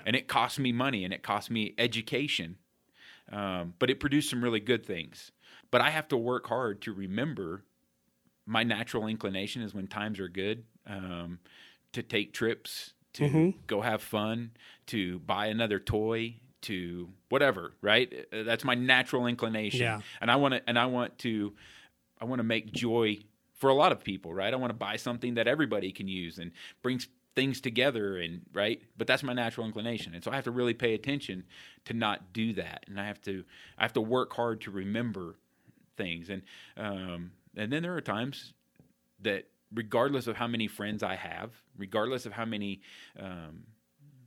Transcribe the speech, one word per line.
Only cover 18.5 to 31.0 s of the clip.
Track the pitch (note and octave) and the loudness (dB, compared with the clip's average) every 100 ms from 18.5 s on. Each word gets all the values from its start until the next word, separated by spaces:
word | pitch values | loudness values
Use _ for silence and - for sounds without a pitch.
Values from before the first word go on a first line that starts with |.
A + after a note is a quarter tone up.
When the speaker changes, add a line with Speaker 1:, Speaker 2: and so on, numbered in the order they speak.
| A2+ C3 | 0 2
Speaker 1:
my | B2 | 2
natural | B2+ B2+ B2 B2+ B2 | 6 6 6 2 2
inclination. | A#2+ A2+ A2 G#2 B2 | 2 0 0 0 2
Speaker 2:
Yeah. | A#2 G#2+ - - | 0 0 -6 -2
Speaker 1:
And | A#2 | 4
I | C3+ | 6
wanna, | C#3 B2+ - | 6 2 2
and | A#2+ | 4
I | B2+ | 4
want | B2 A#2 - | 2 -2 -2
to, | A#2+ A2 G#2 G#2 - - - _ _ - | -2 0 -2 -6 -20 -20 -20 _ _ -10
I | A#2 | -4
wanna | B2+ | 0
make | A2+ A2+ A2 | 2 0 0
joy | A#2 A#2 A#2 A2 G#2 - _ _ | -2 2 4 4 2 -8 _ _
for | - C3+ | 2 6
a | |
lot | C3+ F3 | 8 6
of | C3+ | 4
people, | - F#2 E2+ | -2 -8 -6
right? | F2+ G2+ | -2 -2
I | B2+ | 0
wanna | B2 | -2
buy | A2+ G2+ A2 | -2 -4 -4
something | B2 A#2+ B2 A#2 | -4 -4 -2 2
that | A2+ | 4
everybody | D3+ C3 G#2+ F#2+ | 4 2 2 -2
can | - G2 | -6 -6
use | F#2+ E2+ F2 | -4 -6 -8
and | E2+ - - - | -12 -12 -18 -4
brings | B2 B2+ - _ _ - | -2 -2 -6 _ _ 0
things | C3+ B2 | 0 0
together | B2+ A2+ C3+ A#2 G2+ F#2 | 0 4 4 2 -2 -2
and, | E2+ F2 - | -4 -8 -6
right? | G2 G#2 A#2 - - | 0 0 0 -6 -4
But | - | 2
that's | C3 | 2
my | C3+ | 2
natural | B2 A#2 A#2+ A2 | 0 -2 -2 -6
inclination. | G#2 A2+ A2 - | -4 -4 -4 -6
And | E2+ | -8
so | A2 | -4
I | C3+ | -4
have | |
to | B2 | -2
really | B2 B2 | 0 2
pay | A#2 A#2+ | 2 2
attention | A2 | 0